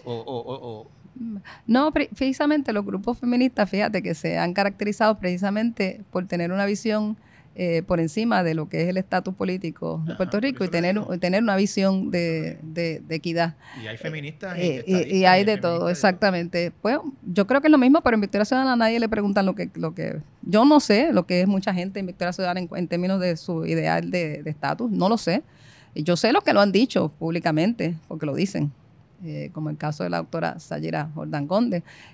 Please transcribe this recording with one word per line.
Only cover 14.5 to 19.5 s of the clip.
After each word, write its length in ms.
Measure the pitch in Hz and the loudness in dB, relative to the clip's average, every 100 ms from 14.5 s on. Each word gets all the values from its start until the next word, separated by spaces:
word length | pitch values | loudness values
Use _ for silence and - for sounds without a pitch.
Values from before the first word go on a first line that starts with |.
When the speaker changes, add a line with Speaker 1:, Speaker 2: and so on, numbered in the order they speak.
| 175 | -4
Speaker 1:
y 40 | |
Speaker 2:
Eh, 220 | 175 135 185 | -2 -2 0
y, 40 | |
y 40 | 185 | 0
Speaker 1:
estadistas 360 | - 190 185 | 2 4 6
Speaker 2:
hay 100 | 185 | 6
Speaker 1:
y 40 | 202 | 4
Speaker 2:
de 120 | 202 | 0
todo, 40 | |
Speaker 1:
feministas 100 | 175 | 0
y 20 | |
de 60 | 170 | 0
todo. 100 | 170 | -2
Speaker 2:
exactamente. 840 | 180 202 180 202 180 170 175 170 - | 2 0 2 0 0 -2 -4 -4 -2
Pues, 160 | 208 285 302 - | -2 -2 -4 -10
yo 240 | - 180 196 | -2 0 2
creo 120 | 277 | 4
que 80 | 311 | 6
es 40 | |
lo 60 | 294 | 8
mismo, 240 | 254 320 | 8 6
pero 140 | 254 220 | 6 2
en 60 | |
Victoria 240 | 202 202 208 | 2 0 2
Ciudadana 280 | 262 262 | 2 2
a 40 | 240 | 2
nadie 220 | 226 233 | 2 2
le 100 | 226 | 0
preguntan 360 | 220 202 202 | 0 0 2
lo 100 | 190 | 2